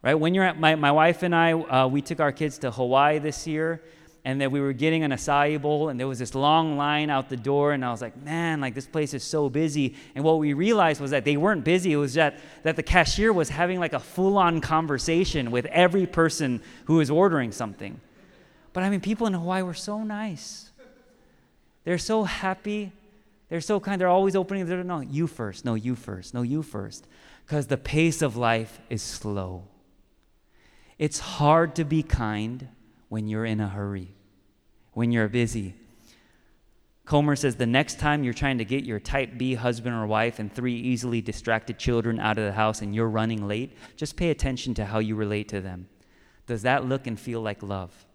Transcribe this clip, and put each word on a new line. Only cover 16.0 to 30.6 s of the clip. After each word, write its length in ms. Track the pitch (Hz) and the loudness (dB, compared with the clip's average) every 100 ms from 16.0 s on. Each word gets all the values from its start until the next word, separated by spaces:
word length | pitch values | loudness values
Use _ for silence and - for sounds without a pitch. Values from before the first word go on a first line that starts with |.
| 180 | 0
person 560 | 170 165 - 143 120 - - - | 2 2 2 -2 -2 -6 -16 2
who 80 | |
was 160 | 160 143 | 2 4
ordering 420 | 151 196 160 120 | 4 4 2 -2
something. 480 | 101 113 95 101 107 _ _ - _ _ _ _ | -4 -8 -8 -14 -14 _ _ -20 _ _ _ _
But, 120 | 180 | -2
I 40 | 190 | 0
mean, 140 | 196 | 0
people 240 | 185 214 226 | -2 -2 0
in 80 | |
Hawaii 260 | 185 170 185 | -2 -2 -2
were 140 | 180 | -4
so 280 | 170 - 208 | -6 -8 -8
nice. 680 | 220 208 214 156 - - - _ - - _ _ _ _ _ _ _ _ | -6 -6 -8 -10 -12 -18 -20 _ -20 -20 _ _ _ _ _ _ _ _
They're 140 | - 175 | -4 -4
so 260 | - 220 | 0 0
happy. 680 | 196 - 190 190 208 208 196 - _ _ _ _ _ | 0 -2 -4 -4 -4 -6 -6 -12 _ _ _ _ _
They're 100 | 165 | -8
so 200 | 156 208 | -2 -2
kind. 200 | 196 196 | 0 0
They're 80 | 185 | 4
always 260 | 185 196 | 4 4
opening 300 | 190 190 196 | 2 0 -4
the 120 | 175 180 | -4 -4
door. 80 | |
"No, 160 | 180 170 | -4 -6
you 260 | 123 139 165 | -4 -2 -2
first. 400 | - 110 95 123 | -2 -8 -6 -4
No, 80 | |
you 200 | 110 117 | -2 -2
first. 380 | 120 - 98 90 | -6 -8 -12 -10
No, 80 | 120 | -6
you 220 | 120 151 | -2 -2
first." 440 | 156 104 104 - - - - - - | -4 -8 -10 -14 -20 -20 -20 -20 -6
'Cause 200 | 151 135 | -4 -2
the 100 | 131 | -4
pace 460 | - 151 165 - | -2 2 2 2
of 120 | 147 | -2
life 460 | 113 120 113 113 - - | 0 0 0 -2 -14 -10
is 140 | 113 | -8
slow. 600 | - - 107 101 92 92 98 _ _ _ _ _ _ _ _ _ | -8 -8 -6 -6 -6 -10 -16 _ _ _ _ _ _ _ _ _